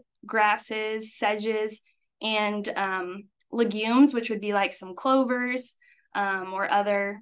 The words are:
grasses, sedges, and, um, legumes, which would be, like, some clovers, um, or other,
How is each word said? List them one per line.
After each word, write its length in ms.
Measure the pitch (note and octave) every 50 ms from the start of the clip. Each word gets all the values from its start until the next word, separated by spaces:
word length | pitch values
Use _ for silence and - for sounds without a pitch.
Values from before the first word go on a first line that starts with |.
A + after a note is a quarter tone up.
| - _ _ _ -
grasses, 920 | - - A3 G#3+ G#3 G#3 G#3+ - - A3 G#3+ G#3+ G#3+ A3 A3 A3 - -
sedges, 640 | - A3 G#3 G#3+ G#3+ G#3 A3 G#3+ G#3+ A3 G#3+ G#3+ - - _ _ _ _ _ _ -
and, 460 | G#3 A3 G#3+ G#3+ G#3 G#3 G#3 G#3 G3+ G#3+
um, 560 | - F#3+ G3 F#3+ F#3+ F#3 F3+ F3+ F#3 G3+ - _ _ - - _
legumes, 600 | - A#3 A#3 G3+ G3+ G#3+ A3 A3+ A#3+ C4 C#4+ C#4 C4
which 160 | A#3 A#3 -
would 120 | A3 G#3
be, 120 | G3+ G#3 G3+
like, 200 | G3 G3 F#3+ -
some 220 | - F#3+ F#3+ F#3
clovers, 800 | - - C4 C4 C4+ C4 A#3 B3+ B3+ B3 B3 B3+ B3+ - - - _ _ _ _ _ _ _ -
um, 380 | G3+ G3+ G3 F#3+ F#3+ F#3 F#3+ F#3+
or 160 | F#3+ G3 -
other, 500 | - G#3 G3+ G#3 G3+ G3+ G3+ G3+ G#3 G3+